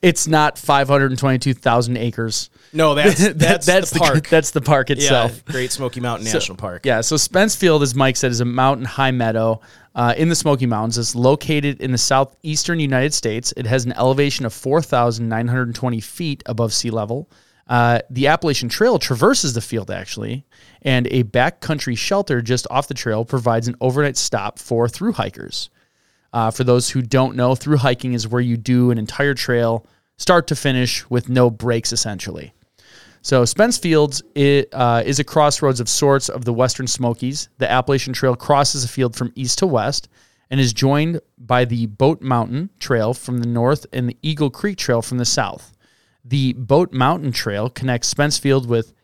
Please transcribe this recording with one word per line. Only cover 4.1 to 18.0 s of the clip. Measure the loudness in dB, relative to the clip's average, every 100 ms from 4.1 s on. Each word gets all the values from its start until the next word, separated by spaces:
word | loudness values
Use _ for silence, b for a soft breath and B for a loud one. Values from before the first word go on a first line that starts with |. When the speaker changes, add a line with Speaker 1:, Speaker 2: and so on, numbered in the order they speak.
| 2 4
Speaker 1:
that's | 2 2
the | -2
park | 2 2 4
Speaker 2:
Yeah, | 2
Speaker 1:
itself. | 4 4 2 -4
Speaker 2:
Great | -8 -6 -4
Smoky | -4 -6 -6
Mountain | -6 -4 -2
Speaker 1:
So, | -4
Speaker 2:
National | -4 -8
Park. | -10 -6
Speaker 1:
yeah, | 0 0
so | 0 0
Spence | 0 2 2
Field, | 2 4 4
as | 2
Mike | 2 2 2
said, | 0
is | 0
a |
mountain | -2 2 2 2 -4
high | -2 0
meadow, | 0 0 0 0 -2 b b b
uh, | -2 0 2
in | 2
the |
Smoky | 0 0 0 0
Mountains. | -2 -2 -4
It's | -4
located | 0 2 2 0 -2 -2 -4
in | -2
the | -2
southeastern | 2 2 0 _ -6 -4 -2 -2
United | 0 2 0
States. | -2 -4 -4 -6 -6
It | -2
has | 0
an | 0
elevation | 0 2 2 0 0
of | -6
four | -6 -2 -2
thousand | 0 2 2 0 -4
nine | -2 -2
hundred | -2 -2 -4
twenty | -4 -4
feet | -8 -8 -6 -6 -8
above | -2 -2
sea | -2 -4
level. | -4 -4 -6 -10 b b b _
Uh, | 4 4 4